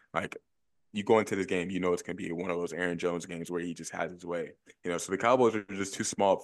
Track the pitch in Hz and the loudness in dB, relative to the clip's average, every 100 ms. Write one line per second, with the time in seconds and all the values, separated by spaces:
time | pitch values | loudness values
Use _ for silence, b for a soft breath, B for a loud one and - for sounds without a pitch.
0 | _ 82 82 - - _ _ _ _ 107 | _ -4 -4 -8 -18 _ _ _ _ -6
1 | 101 113 107 101 92 92 87 95 90 87 | 4 4 4 0 0 0 0 0 0 0
2 | - - 85 85 90 87 87 80 90 87 | -2 -8 -6 -4 -2 -2 -2 -2 -2 0
3 | 87 87 87 85 85 87 87 80 82 90 | -2 -2 -6 -8 -6 -4 -4 -6 -10 -6
4 | 85 87 87 85 78 - _ b 90 87 | -6 -6 -6 -6 -6 -12 _ b -4 -4
5 | - 95 117 131 120 107 98 98 95 - | -2 0 4 6 6 4 -2 -4 -4 -4
6 | 110 - 98 92 | -6 2 4 4